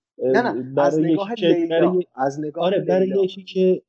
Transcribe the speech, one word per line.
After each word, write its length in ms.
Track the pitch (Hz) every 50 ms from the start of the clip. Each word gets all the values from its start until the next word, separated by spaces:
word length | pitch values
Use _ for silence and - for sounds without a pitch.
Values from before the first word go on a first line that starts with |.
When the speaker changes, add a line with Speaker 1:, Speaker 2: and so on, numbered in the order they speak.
| _ _ _ - -
Speaker 1:
اه، 80 | 127
Speaker 2:
نه، 100 | 131 220
نه، 320 | 247 226 - 120 127 131 135
Speaker 1:
برای 140 | - - 143
Speaker 2:
از 100 | 151 160
Speaker 1:
یکی 140 | 156 165
Speaker 2:
نگاه 220 | 165 151 196 202 240
Speaker 1:
که 120 | 220 185 165
Speaker 2:
لیلا، 320 | 170 175 170 165 165 165
Speaker 1:
برای، 240 | 165 180 185 180 175 - _
Speaker 2:
از 240 | 123 131 139 139 147
نگاه 260 | 151 151 147 170 175
Speaker 1:
آره، 140 | 180 202 180
برای 260 | 151 160 180 190 190 190
Speaker 2:
لیلا. 160 | 185 196 190
Speaker 1:
یکی 200 | 185 190 196 190
که 380 | - 185 190 190 185 185 - -